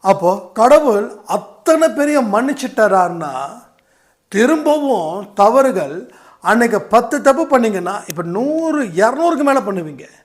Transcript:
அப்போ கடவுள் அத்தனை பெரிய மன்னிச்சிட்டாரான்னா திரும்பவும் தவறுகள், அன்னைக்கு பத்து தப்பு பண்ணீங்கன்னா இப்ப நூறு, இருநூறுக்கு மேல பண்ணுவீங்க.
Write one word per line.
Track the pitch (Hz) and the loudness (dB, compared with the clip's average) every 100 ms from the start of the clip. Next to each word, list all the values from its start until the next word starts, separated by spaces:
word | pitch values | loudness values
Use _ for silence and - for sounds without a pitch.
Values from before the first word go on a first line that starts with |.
அப்போ | 185 196 175 202 - | 2 2 2 -2 -6
கடவுள் | - 233 294 294 208 208 - - | 0 4 6 4 -2 -4 -12 -8
அத்தனை | 208 - - - 320 320 | -8 -8 -8 0 2 2
பெரிய | 226 285 294 | 0 0 0
மன்னிச்சிட்டாரான்னா | 233 202 262 294 254 - 214 190 175 170 151 131 139 240 _ _ _ _ _ _ _ | 0 0 -2 -4 -6 0 2 2 0 -4 -8 -8 -10 -14 _ _ _ _ _ _ _
திரும்பவும் | 202 247 311 302 302 285 220 160 180 196 | 0 2 2 0 0 0 -2 -4 -8 -10
தவறுகள், | - 202 247 269 196 143 160 247 - - _ | 2 4 4 2 0 -6 -10 -14 -20 -20 _
அன்னைக்கு | 175 220 233 214 | 0 2 2 0
பத்து | 151 226 240 294 | 2 0 2 0
தப்பு | 277 269 330 | 2 2 2
பண்ணீங்கன்னா | 269 226 190 175 202 - | 2 0 -2 -6 -8 -10
இப்ப | 160 | -8
நூறு, | 170 180 269 311 320 302 247 165 | -6 -4 -4 -2 -2 -4 -4 0
இருநூறுக்கு | 214 269 339 320 | 0 2 -2 0
மேல | 285 269 | 0 0
பண்ணுவீங்க. | 202 190 156 139 - _ | -2 -6 -8 -14 -20 _